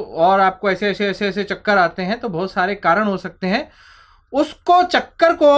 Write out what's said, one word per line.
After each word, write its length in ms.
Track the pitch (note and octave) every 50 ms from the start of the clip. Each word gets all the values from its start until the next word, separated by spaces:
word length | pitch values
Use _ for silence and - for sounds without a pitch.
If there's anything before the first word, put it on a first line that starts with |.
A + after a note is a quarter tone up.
| - - A2
और 240 | D#3 E3 F#3 G3 G3
आपको 320 | F#3+ F#3+ F#3 - - G3+
ऐसे, 180 | F#3 F3+ G#3 G#3
ऐसे, 180 | F#2 - G#3
ऐसे, 200 | G3+ - - -
ऐसे 160 | - E2+ G#2 F#2+
चक्कर 340 | - F#2 - - A2 G2+
आते 240 | G2 F2+ E3 - -
हैं, 180 | F#3 F3+ A3+ A#3+
तो 100 | - A#3
बहुत 220 | E3+ D#3+ F#3 F#3+
सारे 240 | - G3 F3+ F#3+ G3+
कारण 280 | G3 - E3+ E3+ G3+ A3
हो 140 | G#3 G3
सकते 300 | F3+ - A#3 - - -
हैं। 220 | F#3 G3 B3+ D#4 - _ _ _ - - _ _ _ _ _ _ _ -
उसको, 500 | C4+ D4+ - - _ - - F4 F4+ F4+
चक्कर 500 | F4+ - B3+ - - _ - E4 E4 E4+
को, 160 | E4 D#4+ D4 C#4+